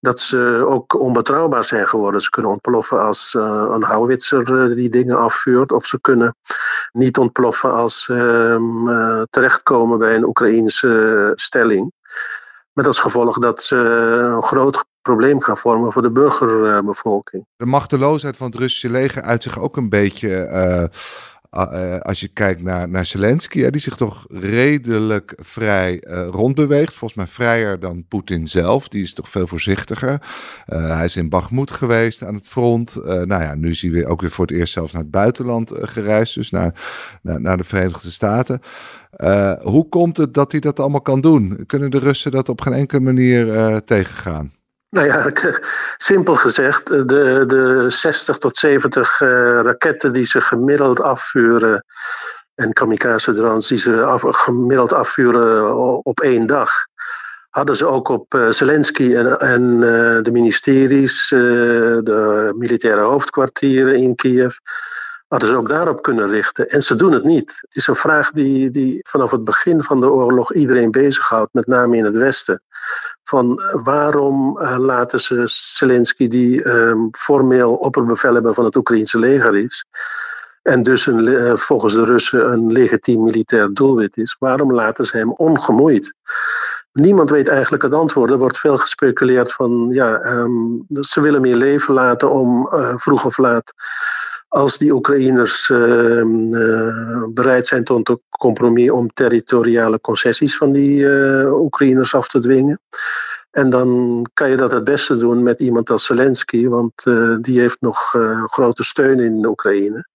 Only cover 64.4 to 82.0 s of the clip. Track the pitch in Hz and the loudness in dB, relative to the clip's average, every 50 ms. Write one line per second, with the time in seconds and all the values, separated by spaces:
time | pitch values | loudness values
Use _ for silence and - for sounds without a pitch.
64.4 | 127 127 - - _ - - - - - - - - - - - _ _ - 123 | 2 0 -2 -8 _ -14 -12 -12 -12 -12 -12 -14 -14 -14 -16 -18 _ _ -4 -2
65.4 | - 107 120 131 113 110 143 156 175 165 151 - - - 131 113 104 101 101 107 | 0 0 0 0 0 -2 -2 -2 0 -2 -4 -4 -2 -2 0 0 0 0 0 -2
66.4 | 101 - - - 120 - - 147 131 - 131 110 143 190 160 123 95 147 165 151 | -2 -4 -4 -4 -4 0 0 0 0 0 0 2 4 4 4 2 2 2 2 2
67.4 | - - - - - - _ 143 - - 131 - - 151 156 151 139 - - 151 | 0 -4 -12 -20 -20 -14 _ -6 -2 -2 -2 -2 0 0 0 0 0 -2 -2 -2
68.4 | 143 135 139 131 135 131 120 139 135 131 127 - - - - 151 131 113 - 120 | 0 0 2 0 0 0 -2 -2 -2 -2 -2 -4 -8 -4 0 0 0 2 0 -2
69.4 | 113 110 - - - - 175 160 139 - 151 135 123 139 139 135 127 120 127 127 | -2 -2 -2 -2 0 2 0 0 0 0 0 2 2 4 4 4 2 2 2 2
70.4 | 117 - - 175 147 123 127 123 117 113 110 131 139 143 135 131 127 - - 113 | 0 0 0 0 2 2 4 2 2 2 2 2 2 2 2 0 -2 0 0 0
71.4 | 107 - _ 123 113 - 131 123 123 120 120 113 110 104 104 113 123 135 127 - | -2 0 _ -4 0 2 2 2 2 2 2 2 0 0 0 2 0 0 0 -2
72.4 | - - 95 92 _ _ _ - - - - - - - - _ _ - - 139 | -2 -4 -4 -4 _ _ _ -16 -12 -10 -10 -10 -10 -14 -16 _ _ -2 0 0
73.4 | 123 120 123 - - - - 147 117 127 139 147 147 147 143 143 139 139 139 139 | 2 2 0 -2 -4 -6 -6 -4 -2 -2 0 0 0 0 0 2 2 2 0 0
74.4 | 135 135 - - - - 123 127 127 131 131 123 123 123 - 123 - - 127 120 | 0 -2 -2 -4 -4 -4 -2 0 0 0 2 0 -2 0 -2 -4 -2 -2 -2 -2
75.4 | 120 113 - - - - - - - 131 127 123 120 117 - _ 135 120 113 123 | 0 -2 -2 -4 -4 -4 -2 0 2 4 4 4 2 2 0 _ -2 0 2 2
76.4 | 123 120 123 127 - 120 120 117 117 117 113 110 113 110 113 - - - 147 139 | 2 2 2 0 0 0 2 2 2 2 2 0 -2 -4 -4 -8 -2 0 2 4
77.4 | 131 131 127 127 123 117 117 - - 135 131 - 123 117 117 104 - 135 120 120 | 4 4 4 4 4 4 2 0 -2 -2 0 0 0 0 0 0 2 2 2 2
78.4 | 110 117 110 - 120 110 - 139 117 - 113 107 107 104 - 113 113 123 139 139 | 2 2 0 2 0 2 2 0 0 2 0 0 0 0 0 0 2 4 4 4
79.4 | 131 117 101 101 104 131 - - - _ _ - - - - - - - - - | 4 2 2 2 -2 -2 -6 -12 -16 _ _ -14 -12 -10 -10 -12 -12 -12 -12 -14
80.4 | - - _ _ _ - 143 123 117 127 131 113 - - 123 117 113 113 131 131 | -16 -20 _ _ _ 2 2 2 4 2 2 2 2 0 0 2 2 2 2 2
81.4 | 120 120 120 107 - - 151 120 107 110 101 113 | 2 2 0 0 0 0 0 2 2 2 2 2